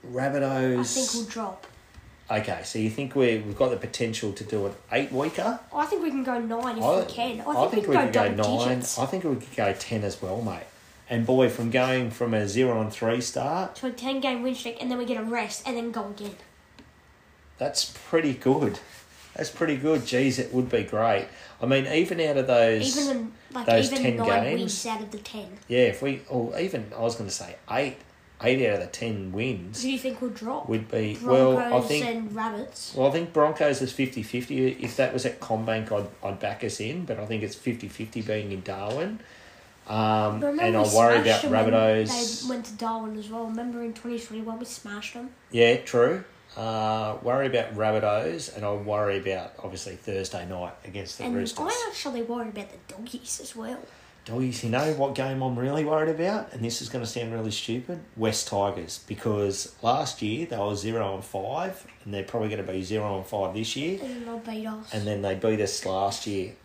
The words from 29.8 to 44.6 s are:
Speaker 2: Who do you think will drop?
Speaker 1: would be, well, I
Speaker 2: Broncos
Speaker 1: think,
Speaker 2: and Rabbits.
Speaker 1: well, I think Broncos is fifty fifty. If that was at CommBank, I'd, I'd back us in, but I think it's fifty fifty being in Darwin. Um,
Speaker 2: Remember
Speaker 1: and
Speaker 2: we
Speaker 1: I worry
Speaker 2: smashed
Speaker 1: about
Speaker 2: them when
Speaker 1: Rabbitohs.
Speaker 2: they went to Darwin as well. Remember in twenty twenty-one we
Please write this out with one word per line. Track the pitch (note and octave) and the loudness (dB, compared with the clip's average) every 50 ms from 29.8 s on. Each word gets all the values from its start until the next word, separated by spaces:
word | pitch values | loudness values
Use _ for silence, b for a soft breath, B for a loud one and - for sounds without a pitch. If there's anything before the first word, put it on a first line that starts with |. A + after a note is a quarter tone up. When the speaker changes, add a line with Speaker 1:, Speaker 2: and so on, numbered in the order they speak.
Speaker 2:
Who | A#3+ C4 | -4 -2
do | C4+ | -2
you | B3 | -2
think | - C4 A#3 - | -2 -4 -4 -4
will | B3+ B3 | -6 -6
drop? | G#3 - A3 A3+ C4 - - - | -6 -6 -6 -6 -4 -4 -2 -2
Speaker 1:
would | A2+ A2 A2 - | -2 -2 -2 -2
be, | - A#2 G#2+ G#2 G#2 G#2+ | -2 -2 0 -2 -4 -4
well, | A#2+ B2 B2+ C3 C3 C3 C3 B2 | 2 6 8 8 8 8 6 4
I | - A#3+ | 2 4
Speaker 2:
Broncos | - - A#3+ A2 | 4 2 4 4
Speaker 1:
think, | - - B3 | 0 0 0
Speaker 2:
and | A#3+ A3+ A#3 A3+ G#3 G#3 | 0 -2 -4 -4 -6 -4
Rabbits. | A3 A3 A3+ G#3+ G#3 B3+ - - - - - - | -4 -4 -2 -2 -4 -8 -10 -10 -12 -14 -8 0
Speaker 1:
well, | C3+ C3 C#3+ | 4 4 4
I | |
think | D3+ E3+ E3+ E3+ - | 4 2 -2 0 4
Broncos | D#3 D3 D3+ D3+ - D#3+ D3 C#3 C3 | 4 4 4 4 4 4 2 4 2
is | C3+ B2+ - | -2 -4 0
fifty | - C3+ C3 C3 A#2+ G#2 | -2 -2 -2 -2 -6 -6
fifty. | - - B2 B2+ - C#3+ C3 C3 C3 | -4 -4 -4 -4 -2 0 2 2 2
If | C3 - - A#2 - | 2 0 -6 -6 0
that | - C3 B2 - | 2 0 2 2
was | B2+ - | 0 -2
at | C3 - - | -2 -4 -4
CommBank, | - - A2+ A2 A2+ A2+ A2+ A2 A2 G#2 | -4 -2 -2 -2 0 0 0 -2 0 0
I'd, | G#2+ G#2 G2+ G2 - - - | -2 -2 -2 -4 -10 -8 -6
I'd | G2 G2 F#2 | -6 -6 -4
back | - G2+ G2+ - - | -4 -4 -4 -4 -6
us | G#2+ - - | -6 -4 -4
in, | G#2 A2 C#3+ F3+ F3+ | -6 -6 -4 -6 -4
but | C3+ C#3+ - | -4 -4 -6
I | G#2 | -4
think | G#2 A2+ G#2+ G#2+ | -4 -2 -2 -2
it's | G2 - | -4 -6
fifty | - - C3 A2+ A2+ - G2 | -6 -4 -4 -4 -4 -6 -12
fifty | - - A#2 A2 - A#2 | -10 -10 -12 -8 -6 -8
being | G#2+ G#2+ G#2+ G#2+ G#2+ G2+ G2 | -4 -2 -2 -2 -2 -4 -6
in | F#2+ | -8
Darwin. | F2+ G2 G2 G2 G2 G#2 A#2 C#3+ E3+ G3 A3 A3 B B B B B B B B B B B B - - | -6 -8 -8 -6 -4 -4 -2 -2 -4 -4 -6 -8 B B B B B B B B B B B B -10 -4
Um, | G#2+ G#2+ A2 A2 A2 A2 G#2+ G#2+ G#2 A2 | 0 2 4 4 4 4 4 2 0 0
Speaker 2:
Remember | - C#4+ C#4+ - - | 0 0 2 2 2
Speaker 1:
and | A#2 A2+ | 4 6
Speaker 2:
we | G#2+ | 4
Speaker 1:
I | G#2+ G#2 G#2 | 4 6 8
worry | A2+ A#2 A#2 A#2+ A2+ G2+ | 8 10 10 8 8 8
Speaker 2:
smashed | A2+ A2 G#2+ - | 6 6 6 4
Speaker 1:
about | - B2 A2+ A2+ | 4 4 6 6
Speaker 2:
them | A2+ A2+ | 6 6
when | A2 A2 A2 A2 A2 A2 | 6 8 8 6 6 4
Speaker 1:
Rabbitohs. | - B3 A#3+ A#3+ A3 A3+ - B3+ | 2 0 0 0 -2 -4 -4 -4
Speaker 2:
they | B3+ | -4
went | B3 A#3+ A3+ | -4 -4 -6
to | A3 G#3+ | -10 -8
Darwin | - A#3 A3+ A3+ A3+ A3 A3 G#3+ G#3+ | -4 -4 -2 -2 -2 -4 -6 -8 -8
as | G#3 G#3 | -8 -8
well. | A3 A#3 A#3 | -8 -6 -6
Remember | A3+ A3 A3+ A#3+ B3 A#3+ A#3+ A#3 | -4 -4 -4 -4 -4 -6 -6 -6
in | A#3 A3+ | -6 -8
twenty | - - A#3 A#3+ A3+ | -8 -8 -6 -6 -6
twenty-one | A3+ - G#3+ A3 A3 A3+ A3+ | -8 -8 -10 -8 -6 -6 -6
we | A3+ | -8